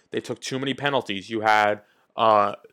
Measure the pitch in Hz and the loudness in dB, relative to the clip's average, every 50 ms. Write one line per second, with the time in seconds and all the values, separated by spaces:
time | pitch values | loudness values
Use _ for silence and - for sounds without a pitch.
0 | _ _ - 117 - - 120 - - - 131 131 135 139 131 - 135 143 139 127 | _ _ -8 -8 -8 -8 -12 -12 -10 -10 -8 -8 -6 -8 -8 -4 -4 -2 -2 -2
1 | - - 101 98 92 104 113 110 107 110 107 107 104 104 107 104 - _ _ _ | -4 -4 -8 -10 -10 -8 -8 0 2 4 4 4 4 2 0 -2 -6 _ _ _
2 | _ _ _ - 113 113 107 104 101 101 101 - - - | _ _ _ 0 2 4 4 4 4 2 -2 -8 -14 -20